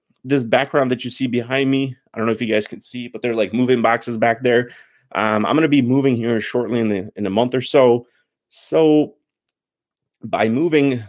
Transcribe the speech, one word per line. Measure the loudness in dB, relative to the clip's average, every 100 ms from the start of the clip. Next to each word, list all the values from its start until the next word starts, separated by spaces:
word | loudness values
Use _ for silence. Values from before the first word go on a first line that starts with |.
| _ _
this | -2 -2
background | 2 0 2 0 0
that | -2
you | -4
see | -4 -2
behind | -2 -2 -2 0
me, | 0 -2 -8 _
I | -4
don't | -4
know |
if | -2
you | -2
guys | -2 -4
can | -12
see, | -14 -12 -12
but | -6
there's, | -4 -2
like, | -2
moving | 0 2 2
boxes | 2 0 -2 0
back | 0 2
there. | 2 2 0 -10 _ _ _
Um, | -4 0 0 0
I'm | 0
gonna | 2
be | 2
moving | 2 2 2 0
here | -2 -2
shortly | -2 -4 -2 -2
in | 0
the, | -2 -6 -8
in | -2
a |
month | 0 0
or | 0
so. | 2 4 6 4 -2 _ _ _ _
So | -12 -2 2 4 4 2 -6 _ _ _ _ _ _ _ _ _ _
by | -8 -2 0
moving, | 0 0 2 2 -2